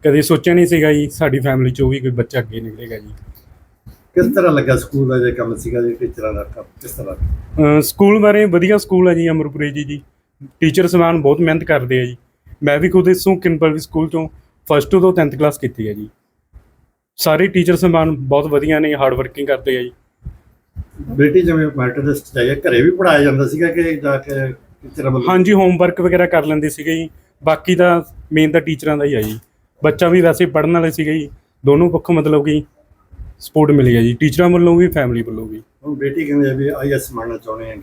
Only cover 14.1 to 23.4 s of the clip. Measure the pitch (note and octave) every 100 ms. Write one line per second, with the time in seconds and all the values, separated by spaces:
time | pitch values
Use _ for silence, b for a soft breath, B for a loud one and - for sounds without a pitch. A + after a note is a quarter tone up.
14.1 | D#3+ D#3+ - _ _ - D3 D3 F#3+ F#3
15.1 | F3+ D3+ C3+ D3 C#3+ C3+ - G#2+ G#2 G#2+
16.1 | _ _ _ _ - _ _ _ _ _
17.1 | - E3 D#3 F#3+ F#3+ E3 E3+ F3+ E3 D#3+
18.1 | D3 C3 C#3 D3+ D3 D3+ D#3 D#3 C#3+ C3+
19.1 | B2+ C3 - C#3+ C3+ C3+ B2+ B2 _ _
20.1 | _ - - _ _ _ - - - C#3
21.1 | C3+ D3 F#3 E3+ D#3+ D#3 C#3 B2 C#3+ C#3
22.1 | C#3+ - B2+ A#2+ C#3+ - A#2+ D#3 F3+ F#3
23.1 | D3+ C#3+ C3